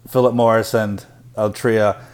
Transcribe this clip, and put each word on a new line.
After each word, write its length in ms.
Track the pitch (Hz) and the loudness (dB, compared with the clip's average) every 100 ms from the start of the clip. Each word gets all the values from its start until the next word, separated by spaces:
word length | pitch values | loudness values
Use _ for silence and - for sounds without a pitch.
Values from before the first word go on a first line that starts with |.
| - | -6
Philip 260 | 131 123 | 0 2
Morris 400 | 120 117 113 107 | 2 2 2 0
and 300 | 113 107 101 - - - - | -2 -4 -6 -12 -20 -14 -4
Altria 640 | 107 101 123 110 104 98 - | -4 -2 0 2 0 -2 -10